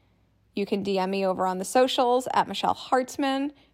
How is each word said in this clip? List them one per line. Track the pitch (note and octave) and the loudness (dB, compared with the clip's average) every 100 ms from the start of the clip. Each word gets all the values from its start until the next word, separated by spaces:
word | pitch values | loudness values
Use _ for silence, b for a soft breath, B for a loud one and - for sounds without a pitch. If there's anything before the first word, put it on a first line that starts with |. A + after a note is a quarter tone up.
| b b b _ _ | b b b _ _
You | - | -6
can | G3 G3+ | -4 -2
D | G3 F#3+ | -2 -2
M | F#3 | -2
me | G3 F#3+ | 0 0
over | F#3 | 0
on | F#3 F#3 | -2 -2
the | |
socials | F#3+ B3+ B3+ - B3 B3 B3+ | 0 2 4 4 2 2 2
at | G3+ F3 | 0 0
Michelle | G3 F3+ - | 0 -2 -2
Hartzman. | - C4 B3+ - C#4 C4+ C#4+ b b | 0 0 0 -2 -2 0 -4 b b